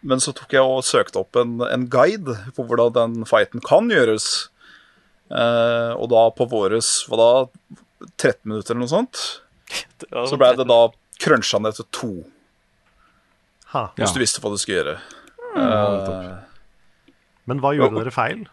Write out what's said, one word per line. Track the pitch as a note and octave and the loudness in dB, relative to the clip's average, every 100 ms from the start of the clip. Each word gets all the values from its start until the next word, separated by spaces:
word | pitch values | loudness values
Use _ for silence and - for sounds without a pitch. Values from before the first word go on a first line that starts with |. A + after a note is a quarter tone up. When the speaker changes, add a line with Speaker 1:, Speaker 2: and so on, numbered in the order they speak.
Speaker 1:
men | C#3 C3 | -4 -2
så | - | -2
tok | - - | -6 0
jeg | C3+ C3 | 2 4
og | C3 | 2
søkte | - B2+ G2+ - | 0 0 0 -4
opp | F#2+ B2 | -2 -2
en, | A#2+ A#2 | -2 -2
en | B2 B2+ B2 | -4 -4 -2
guide | B2+ D3+ G#3+ D3 G#2+ A2+ | 2 2 0 -6 -10 -10
på | - A#2+ | -10 -2
hvordan | A#2+ A#2+ | 2 2
den | A#2+ A#2 A2+ | 2 -2 -4
fighten | G#2+ A2 G2+ A#2+ | 0 0 0 -4
kan | - D#3 A#3 | 0 2 4
gjøres. | F#3 A#2 A2 - - - _ - - _ _ _ _ - | 2 2 2 -2 -6 -8 _ -20 -20 _ _ _ _ -8
Eh, | - A#2 A#2+ A#2 A#2 A#2 | -2 0 2 2 0 -2
og | A#2 A#2+ | -4 2
da | A2+ A2+ | 4 4
på | - A#2+ | 2 -2
våres, | A#2 F#2+ A2+ - - | 0 0 0 0 -4
hva | - A2 | -2 2
da, | A#2 B2+ C3 _ _ - _ - - - | 4 4 0 _ _ -20 _ -20 -20 -2
tretten | C3+ - A2 | -2 -2 -6
minutter | G#2+ - | -8 -6
eller | A#2 | -6
noe | B2 | -2
sånt, | F3 B3+ - - - _ _ | -2 -2 -6 -10 -12 _ _
Speaker 2:
<laughs> | - - - _ | -14 -12 -14 _
Det | - | -12
var | A#2+ B2+ | -8 -4
Speaker 1:
så | C#3 | 4
ble | B2+ | 6
det | B2+ B2 | 6 4
Speaker 2:
tretten. | |
Speaker 1:
da | A#2 A#2 - _ - | 6 6 2 _ -4
cruncha | - C3 - G#2 | 2 2 2 -2
ned | A2 G#2+ | -2 -6
til | A2+ | -10
to. | - A#2+ F2+ - _ _ _ _ _ _ _ _ _ _ _ _ _ _ | -10 -10 -10 -14 _ _ _ _ _ _ _ _ _ _ _ _ _ _
Speaker 3:
Ha. | C3+ G#2 | -8 -6
Speaker 1:
Hvis | - G#2 | -4 -4
Speaker 4:
Ja. | |
Speaker 1:
du | C3+ | -2
visste | A#2 - | -2 -4
hva | G#2+ | -6
du | G2+ | -6
skulle | - F#2 | -4 -2
gjøre. | C#2+ D#2 - - - - - | -4 -6 -14 -20 -20 -18 -10
Speaker 4:
Ja, | - G#2 G#2+ | -2 0 0
nettopp. | G#2 G2+ G2 F#2 F2+ | 0 -2 -4 -10 -12
Speaker 1:
Eh, | F2+ - - _ _ _ _ _ _ _ _ - | -16 -20 -20 _ _ _ _ _ _ _ _ -8
Speaker 3:
Men | C3+ | -4
hva | C3+ | -2
gjorde | D3 C3 | 2 0
Speaker 1:
og | A2 | 0
Speaker 3:
dere | A#2 | -4
feil? | - A#2 G3+ G#3+ | -4 -4 -4 -12